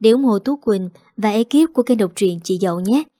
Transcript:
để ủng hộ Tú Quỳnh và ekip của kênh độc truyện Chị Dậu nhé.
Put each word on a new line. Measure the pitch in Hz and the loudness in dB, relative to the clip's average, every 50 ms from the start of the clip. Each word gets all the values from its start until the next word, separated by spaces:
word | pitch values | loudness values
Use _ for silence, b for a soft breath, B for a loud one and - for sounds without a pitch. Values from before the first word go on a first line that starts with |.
để | 214 220 | 2 4
ủng | 226 254 277 | 4 4 4
hộ | 254 214 196 | 2 0 0
Tú | 196 262 285 | 0 -2 -4
Quỳnh | 285 - 233 208 196 185 180 - b b b b | -4 -2 -2 -2 -2 -4 -8 -12 b b b b
và | b 208 214 | b -4 -2
ekip | 208 220 233 - - 294 320 320 - | 0 -2 -2 0 2 2 2 2 0
của | - 240 | -2 0
kênh | - 247 220 | 0 0 0
độc | 208 180 - | 0 -2 -2
truyện | - 208 185 175 170 170 | -2 -2 -2 -2 -4 -6
Chị | - 190 180 | -4 -4 -2
Dậu | 196 185 170 175 | -2 -2 -2 -2
nhé. | 185 190 233 285 311 - _ | -2 0 0 0 -2 -4 _